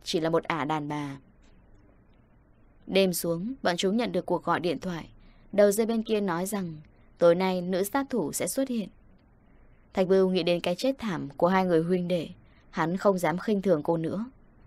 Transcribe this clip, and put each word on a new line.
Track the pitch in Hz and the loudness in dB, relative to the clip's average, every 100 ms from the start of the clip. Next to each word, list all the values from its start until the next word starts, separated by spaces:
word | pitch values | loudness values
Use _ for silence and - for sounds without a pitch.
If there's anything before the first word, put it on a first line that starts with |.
chỉ | - 180 | -4 -2
là | 160 | 2
một | 165 | 0
ả | - 165 139 | 0 -4 -2
đàn | 156 147 | -4 -4
bà. | 147 143 139 - _ - - _ - _ _ _ _ _ _ _ _ _ _ - | -6 -8 -12 -18 _ -20 -20 _ -20 _ _ _ _ _ _ _ _ _ _ -2
Đêm | 190 190 | 2 2
xuống, | 170 170 165 208 269 | 2 -2 -4 -4 -4
bọn | 196 175 | -2 0
chúng | 190 220 | 0 0
nhận | 220 | -2
được | 175 - | -4 -2
cuộc | 175 | -2
gọi | - 160 | 0 -2
điện | 175 139 | 0 -4
thoại. | 190 170 - - - - - | -6 -8 -10 -20 -20 -20 -8
Đầu | 208 208 | 4 4
dây | 202 220 | 4 0
bên | 226 | -2
kia | 220 214 | -2 -2
nói | 202 165 190 | 0 -2 -4
rằng | 202 180 156 - - - - | -6 -6 -10 -18 -20 -16 2
tối | 170 170 | 4 6
nay | 185 185 | 2 0
nữ | 175 185 | -2 -2
sát | 202 277 277 | 0 -2 -2
thủ | 240 143 | -4 -4
sẽ | 151 147 | -4 -4
xuất | - 269 | -2 -2
hiện. | 233 180 - - - _ _ _ _ - _ _ | -2 -6 -10 -20 -20 _ _ _ _ -20 _ _
Thạch | - 180 | -2 4
Bưu | 190 190 | 4 4
nghĩ | 185 | 2
đến | 170 175 | 2 0
cái | 175 180 | 0 -2
chết | 262 269 | -2 -2
thảm | 220 151 139 - | -4 -6 -6 0
của | 170 | 2
hai | 190 185 | 4 4
người | 165 | 2
huynh | 170 185 175 | 2 0 0
đệ, | 180 147 - - - - | -2 -4 -12 -20 -20 -14
hắn | - 160 185 | -4 -2 0
không | 208 185 | 2 2
dám | 170 175 | 0 -2
khinh | - 208 | -2 0
thường | 196 160 | 2 0
cô | 147 165 | 2 -2
nữa. | 160 190 247 - _ _ | -2 -6 -8 -14 _ _